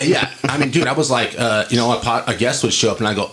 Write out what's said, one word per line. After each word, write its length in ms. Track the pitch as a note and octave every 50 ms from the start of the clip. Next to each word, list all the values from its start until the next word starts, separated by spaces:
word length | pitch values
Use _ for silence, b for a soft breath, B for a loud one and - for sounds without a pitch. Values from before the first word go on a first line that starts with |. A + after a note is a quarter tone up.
| B2
yeah. 260 | D3 F3+ C#3+ A2 - - - -
I 140 | C3 C3 D3
mean, 120 | C#3+ C3+
dude, 160 | A#2 E3 D#3+
I 60 | B2+
was 180 | C#3 D#3 D3+ C3+
like, 240 | C3 A#2+ A2 - - -
uh, 240 | A#2+ A#2 A2 G#2+ G#2 -
you 80 | B2 A#2
know, 160 | A#2+ A#2+ A#2+
a 60 | A2
po-, 240 | - A#2 A#2 G#2+ - -
a 80 | A2+
guest 260 | G2+ A2 B2 C3 C3+ -
would 100 | A#2 A#2+
show 180 | - - A2
up, 60 | G2 -
and 80 | A2+ G#2+
I 60 | G#2+
go, 180 | G2 G2 -